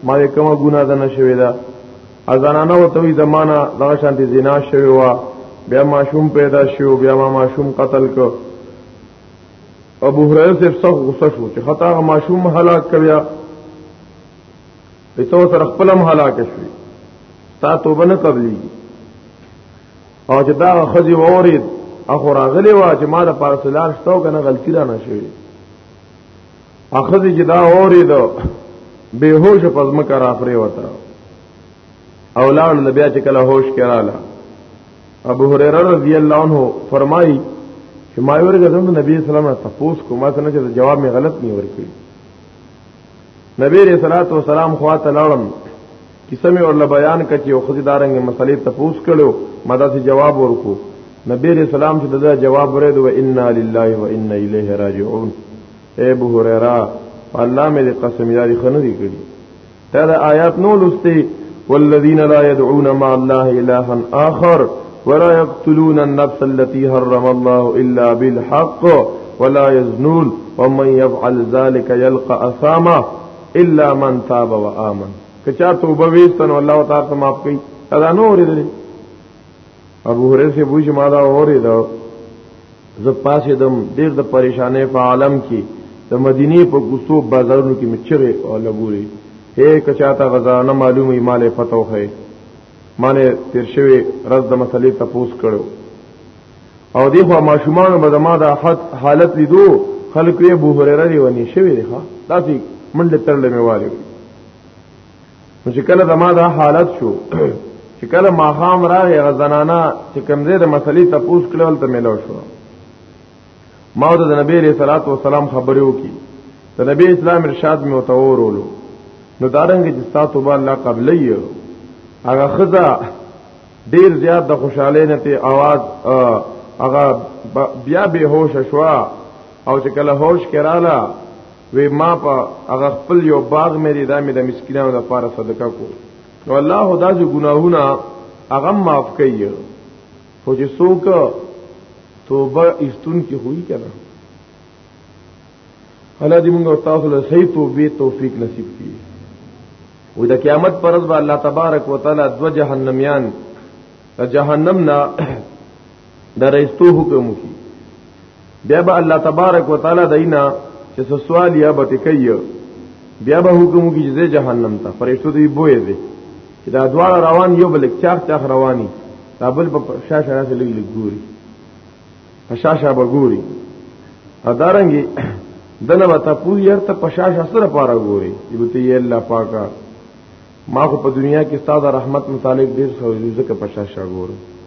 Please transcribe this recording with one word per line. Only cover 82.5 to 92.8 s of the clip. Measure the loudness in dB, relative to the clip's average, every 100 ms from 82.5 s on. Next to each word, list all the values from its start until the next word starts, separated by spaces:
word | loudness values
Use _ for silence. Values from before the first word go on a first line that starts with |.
| -20 -20 -20 -20 -6
زه | -4 -4
پاسېدم، | -2 -2 0 0 0 -2 -6 -4
ډېر | -2 -2
د | -2
پریشانۍ | 0 0 -2 -2 -2 -2
په | 0
عالم | 0 2 2 0 -4
کې. | -8 -8 -14 -20 -20 -8
د |
مدینې | -2 0 2 2 4
په | 4 2
کوڅو | -2 -6 -2 -2
بازارونو | 0 0 2 0 0
کې | -2
مې | -4 -6 -2
چغې | 0 0 -2
او | -4 -6
لګولې، | -6 -6 -6 -6 -8 -14 -20 -20 -14 2
"هې، | 4 4
که | 2
چاته | 0 0 0
غزا | 0 0 2 0
نه | 2
معلومه | 2 2 2 0
وي، | 0
ما | 0 0
له | 0
پته | -2 -4 -2
وښیي." | -2 -4 -6 -10 -20 -20 -20 -20 _ -20